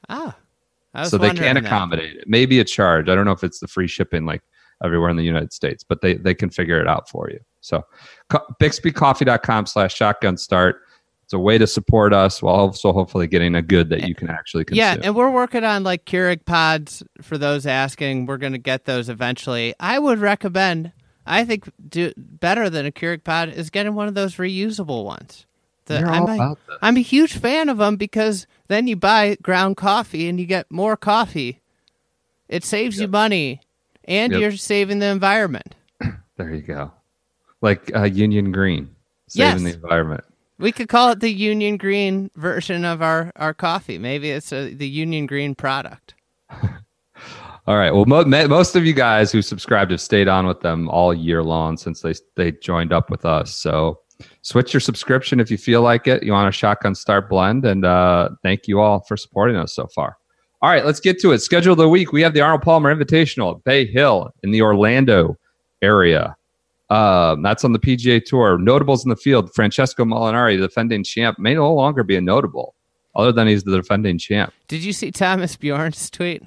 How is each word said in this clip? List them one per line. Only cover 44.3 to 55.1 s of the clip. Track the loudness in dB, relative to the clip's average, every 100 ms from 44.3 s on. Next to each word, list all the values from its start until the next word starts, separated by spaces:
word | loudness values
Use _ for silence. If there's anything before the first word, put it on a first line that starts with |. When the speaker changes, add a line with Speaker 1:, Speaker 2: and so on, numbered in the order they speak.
Speaker 1:
it's | -8 -8
a, | -8 -8
the | -10 -8
Union | -6 -4 -4 -4
Green | -6 -6 -6
product. | -6 -6 -8 -18 _ _ _ _ _
<laughs> | -8 -8 -8 -20 _ _ _ -20 -20 -20 -12 -2
Speaker 2:
All | 2
right. | 4
Well, | 4 6
mo-, | 6
mo-, | 4 4 4
most | 4 4
of | 2
you | 2
guys | 2 2 4 2
who | 2
subscribed | -2 -8 -2 0 0
have | -2
stayed | 0 2 4
on | 2 0
with | -2
them | -4 -4 -2
all | 0 2
year | 0 -2 -2
long | 0 -2 -2 -6
since | -8 -8
they, | -8 -8 _
they | -4 -4
joined | -4 -6 -4 0
up | 0 -2
with | -4
us. | -2 -2 -2 -8
So | -4 0 -2 -4 _ _ -20 _
switch | -2 0 2
your | 0
subscription | -2 -6 0